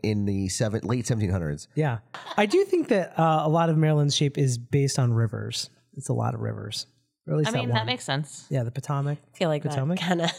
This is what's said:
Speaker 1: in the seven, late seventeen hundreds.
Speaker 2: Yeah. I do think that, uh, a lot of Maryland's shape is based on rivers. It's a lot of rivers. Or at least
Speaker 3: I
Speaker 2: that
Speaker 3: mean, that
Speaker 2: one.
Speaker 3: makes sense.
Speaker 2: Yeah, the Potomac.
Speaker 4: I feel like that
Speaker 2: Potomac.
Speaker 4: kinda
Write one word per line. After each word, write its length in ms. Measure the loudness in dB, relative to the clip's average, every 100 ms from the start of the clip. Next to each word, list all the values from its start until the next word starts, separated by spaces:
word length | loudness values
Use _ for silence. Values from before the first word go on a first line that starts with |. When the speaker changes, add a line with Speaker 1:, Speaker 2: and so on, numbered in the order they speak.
Speaker 1:
in 200 | 0 0
the 240 | 0 0 -2
seven, 340 | 0 -2 -2
late 220 | -2 -2 0
seventeen 260 | 0 0
hundreds. 360 | 0 0 -4 -6 -2
Speaker 2:
Yeah. 240 | -2 -2 -8 -16 -4 0
I 80 | 2
do 180 | 2
think 240 | 2 0 2
that, 280 | 0 0 2
uh, 220 | 4 4
a 60 | 4
lot 200 | 2 4
of 60 | 4
Maryland's 380 | 4 4 2 2
shape 220 | 0 2
is 200 | 0 0
based 400 | 0 0 2 2
on 140 | 2
rivers. 560 | 4 2 -2 -8 -8 -10 _ _ -10
It's 100 | -4
a 60 |
lot 200 | -2 -2
of 60 | -2
rivers. 460 | -6 -6 -8 -10 -12 _ _ _ -4
Or 60 |
at 40 | 0
least 100 | 0
Speaker 3:
I 20 |
Speaker 2:
that 60 | 0
Speaker 3:
mean, 100 | 0
that 60 | 0
Speaker 2:
one. 60 | 0
Speaker 3:
makes 180 | -4 -2
sense. 400 | -4 -4 -10 -4
Speaker 2:
Yeah, 140 | -2
the 80 | -2
Potomac. 460 | -4 -4 -2 -2 -4 _
Speaker 4:
I 40 | -4
feel 120 | -2
like 140 | 0
that 80 | -2
Speaker 2:
Potomac. 260 | -2 -2 0
Speaker 4:
kinda 300 | 0 0 0